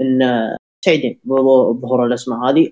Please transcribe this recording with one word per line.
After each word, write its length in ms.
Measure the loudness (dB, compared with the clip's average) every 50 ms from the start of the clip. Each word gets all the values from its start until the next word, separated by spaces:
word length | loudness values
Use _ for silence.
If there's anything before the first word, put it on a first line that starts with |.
إن 200 | -2 -2 0 2 2 0 0 -2 -2 -4 -6 -10 _ _ _ _ 0
سعيدين 360 | 0 0 0 0 -4 -6 _ -6
بظهور 800 | -2 0 2 4 4 4 4 4 2 0 -4 -4 -4 -2 0 0
الأسماء 320 | -2 -2 -4 -6 -8 -8 -4
هذه. 320 | -2 0 2 2 0 0